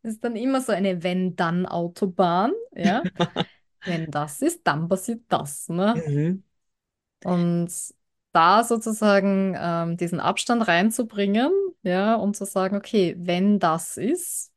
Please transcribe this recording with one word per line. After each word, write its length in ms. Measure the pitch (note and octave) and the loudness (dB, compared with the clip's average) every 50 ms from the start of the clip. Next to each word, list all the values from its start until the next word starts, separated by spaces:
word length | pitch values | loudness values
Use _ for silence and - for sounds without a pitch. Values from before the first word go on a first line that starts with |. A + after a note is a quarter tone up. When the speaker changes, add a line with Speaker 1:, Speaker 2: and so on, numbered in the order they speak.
| - | -8
Speaker 1:
Das 100 | A3+ A3 | -8 -8
ist 100 | - - | -6 -6
dann 120 | C4+ A#3 | -6 -4
immer 260 | G#3 A#3 C4+ C4+ C4 | -2 -2 0 0 0
so 100 | B3+ - | 0 0
eine 320 | G#3+ F3+ G3 G3 F#3 F3 D#3+ | -2 0 0 0 0 0 -2
Wenn-Dann-Autobahn, 1500 | F#3 F3+ F#3 F#3 F#3 F3 - F3+ E3 E3+ F3+ F3+ - - E3+ E3+ E3+ F3 - G#3 G3 F3 - F#3+ F3 E3+ F3+ G3+ B3+ F#4+ A#4 A#4 B4+ - | -2 0 0 0 -2 0 0 -2 0 0 0 -2 -2 -2 -4 -4 -4 -2 -2 -4 -2 2 2 2 4 4 2 2 0 -2 -4 -6 -12 -10
ja. 320 | - - G3 G3 B3+ E4 - _ | 0 0 2 2 2 -2 -4 _
Speaker 2:
<laughs> 380 | - F3 E3 - - - - _ _ _ _ _ _ - | -2 -2 -2 -2 -6 -6 -6 _ _ _ _ _ _ -6
Speaker 1:
Wenn 260 | F#3 E3+ E3 D#3+ D#3+ | -6 -4 -4 -4 -4
das 300 | D3 D3 D3 D3+ - - | -4 -6 -6 -6 -6 -2
ist, 260 | C4+ E4 E4+ - _ | -2 -2 -2 0 _
dann 220 | F3 D3 D3+ E3 E3+ | 0 0 0 0 -2
passiert 340 | F#3+ F#3 - - A#3 A3+ _ _ | -2 -2 -2 -6 -8 -8 _ _
das, 400 | - - C#3+ C#3+ - - - - | -2 -2 -2 -6 -12 -14 -10 -6
ne? 340 | E3+ F3 F#3+ G#3 A#3+ - E3 | -4 0 0 0 0 0 -2
Speaker 2:
Mhm. 360 | D3+ C#3+ D3 D3+ E3 F#3 F#3+ _ _ _ _ _ _ _ _ _ _ _ _ _ _ _ _ - | -2 0 0 0 0 -2 -4 _ _ _ _ _ _ _ _ _ _ _ _ _ _ _ _ -4
Speaker 1:
Und 460 | F3+ F3+ F3 F3 E3+ E3+ E3+ E3+ E3+ - - - - _ _ _ _ _ _ _ _ _ | -2 0 0 2 2 0 0 -2 -4 -6 -12 -12 -14 _ _ _ _ _ _ _ _ _
da 300 | E3+ E3 F3 G3 A3 A#3 | 6 6 8 6 6 4
sozusagen, 920 | - A#3 A3+ - A3+ G#3+ G#3+ A3 G#3 G3+ G3 F#3+ G3 G3 F#3+ F#3+ F#3+ F3+ - | 2 -2 -2 -2 -4 -4 2 4 4 4 6 4 4 2 2 0 0 -2 -2
ähm, 380 | - E3+ E3+ E3+ E3 E3+ E3+ | -2 -2 -2 -2 -2 -2 -2
diesen 220 | E3+ F3 E3+ F3 E3+ | -4 -4 -4 -2 -2
Abstand 480 | - - G3 - - - A#3+ A#3+ A3 | 0 0 -2 -2 -2 0 0 0 2
reinzubringen, 840 | G3 E3+ E3+ F#3+ A3 A3 - A#3+ A3 - G3+ G3+ G3 G3+ A3 B3+ D4+ F#4+ G4 G4 F#4 F4 _ - | 2 2 4 4 2 2 0 -4 -4 -2 -2 0 0 2 2 2 2 2 0 0 -2 -6 _ -2
ja, 320 | F#3 F3+ F#3 G3 G#3+ A3+ | 0 0 2 2 2 0
und 200 | A3 - G3+ G3+ | 0 0 -2 -2
zu 100 | - G3+ | -4 -8
sagen, 320 | - - G3 F#3 F#3+ G3+ | -4 -2 -2 -2 0 -2
„Okay, 380 | G3+ G3 - - G#3+ F#3 E3 - F3 | -4 -4 0 2 2 2 2 0 -4
wenn 400 | F3 F3+ F3 F3+ F#3+ G3+ G#3 G3 | -4 -2 0 2 4 4 4 4
das 380 | F#3 E3 D#3+ E3+ - - - | 4 2 2 0 -4 -8 -8
ist 540 | - D3+ A3 E4 F#4 - - - - - _ _ | -6 -2 -2 -2 -2 -4 -8 -8 -10 -10 _ _